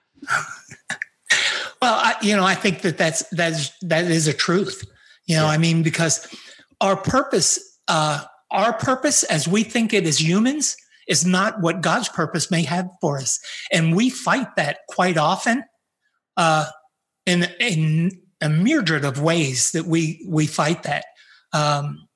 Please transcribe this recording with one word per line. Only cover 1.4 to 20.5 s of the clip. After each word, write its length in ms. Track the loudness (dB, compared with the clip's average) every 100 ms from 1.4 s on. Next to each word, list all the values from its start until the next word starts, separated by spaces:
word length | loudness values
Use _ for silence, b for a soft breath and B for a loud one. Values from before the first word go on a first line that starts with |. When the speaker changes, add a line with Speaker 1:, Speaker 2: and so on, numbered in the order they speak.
| B B B -2
Speaker 1:
Well, 140 | 0
I, 220 | 2 2 0
you 120 | 2
know, 100 | 2
I 120 | 2 2
think 240 | 0 0
that 180 | -2 0
that's, 240 | 0 -2 -4
that's, 400 | -2 -2 -2 -6 -8
that 220 | -2 0 2
is 200 | 2 2
a 60 |
truth, 520 | 0 0 0 0 -6 -14 b b b -2
you 100 | 2
know, 80 |
Speaker 2:
Yeah. 60 | 2
Speaker 1:
I 80 | 2
mean, 260 | 2 2
because 420 | 2 0 0 -2 B B B B B -2
our 160 | 0 0
purpose, 840 | 0 0 0 0 0 -2 -6 _ -2
uh, 380 | 0 0 -2 -8 -20 -6
our 220 | 0 0
purpose 500 | 0 -2 0 0 0
as 240 | 0 0 0
we 160 | 0
think 300 | 0 0 0
it 120 | 2
as 160 | 2 2
humans 560 | 2 4 2 0 -2 -4 b b -4
is 180 | 0
not 360 | 2 2 0 0
what 200 | -2 0
God's 280 | 0 0 -2
purpose 420 | -4 -4 -4 -2
may 120 | 0
have 240 | 0 -2 -4 -4
for 180 | -4 -2
us. 200 | -4 -6 B B B
And 220 | 0 2
we 160 | 2 2
fight 460 | 0 0 0 -2 -2
that 240 | -4 -4 -6
quite 280 | 0 2 2
often, 460 | 2 0 0 -2 -4 _ _ _ _ _ _ 0
uh, 300 | 2 2 0 -8 _ _ _ _ 0
in, 180 | 0 0 -2
in 500 | -2 0 0 2 0 -4 _ -6
a 80 | 0
myriad 560 | 2 2 2 0 0
of 160 | -2 0
ways 480 | 0 2 0 0 -2
that 140 | -2 0
we, 380 | 0 0 -4 -4
we 180 | 0
fight 360 | 0